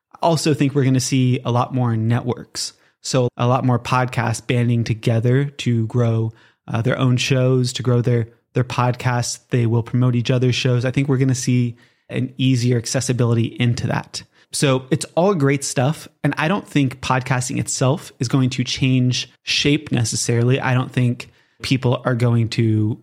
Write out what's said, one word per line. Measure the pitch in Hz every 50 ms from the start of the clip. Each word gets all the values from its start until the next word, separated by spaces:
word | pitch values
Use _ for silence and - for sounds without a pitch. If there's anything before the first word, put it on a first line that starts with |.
| _ _ -
I | -
also | - 170 165 - - 175 143
think | - 147 135 127
we're | 147 135
gonna | 135 131 127
see | 127 - 143 131 127 127 123 127 -
a | 131
lot | 117 120 127 - 139
more | 127 123 117 117 110
networks. | 110 113 120 120 - 123 117 - - - - - - - - _ _ _ _ _
So | - - - 131 123 120 -
a | - 123 120
lot | 127 131 120
more | 127 123 117
podcasts | - - 131 127 127 123 - - 113 117 113 - -
banding | - 131 120 120 117 120 117 113
together | - 120 110 - 127 117 113 110 123 123 135 143
to | 143 139 - - 123 120 113 110 110
grow, | - 123 120 117 113 113 113 113 - - _ _ _ _ _ -
uh, | - 113
their | 110 123 - -
own | 131 127 123
shows, | 127 - - 139 127 127 127 131 127 127 123 -
to | - 117
grow | 123 123 120
their, | 113 123 123 120 113 113 - _ _ _ -
their | 120 123
podcasts. | 127 - - 123 123 120 - - 127 123 123 120 - - - - _
They | - 127 117
will | 113 113 117
promote | 113 - - 123 123 127 120
each | 120 113 -
other's | 131 123 123 127 117
shows. | - - 131 123 120 117
I | 127
think | 123 139 139 143
we're | 135 123
gonna | 135 131 131
see | 127 - - 123 123 123 120 113 - _ _ _ _ _ -
an | - 131 127 131 - -
easier | 131 131 131 120 117 123 123 120
accessibility | 110 - - 135 127 - 131 113 123 117 117 117 113 - - -
into | 123 120 120 - - -
that. | - - - - - - - - _ _ _ _
So | - - 151 139 131 131 131 -
it's | 160 - - - -
all | 160 170 202 208
great | 160 139 135 143 139 -
stuff. | - - 143 127 131 160 - - - - _ -
And | - - -
I | 147 160
don't | 196 214 - -
think | - 147 139 127 - -
podcasting | - - 127 131 123 - 131 127 127 - - 120
itself | 120 - - - 135 127 143 208 - - - -
is | - 113
going | - 139 131 131
to | 131 - -
change | - - - 135 131 131 127 123 127 123 - - - _ _ _
shape | - - - - 147 147 147 - -
necessarily. | 139 123 113 - - 104 - - 120 117 120 123 127 135
I | - 131 127
don't | 123 131 -
think | - 127 127 120 120 - - - _ _ _ _ _ _
people | - - 131 127 131 123 131 - -
are | 127 127
going | 113 123 120 117 117 117 110
to | - - 117 110 110 107 107 107 117 -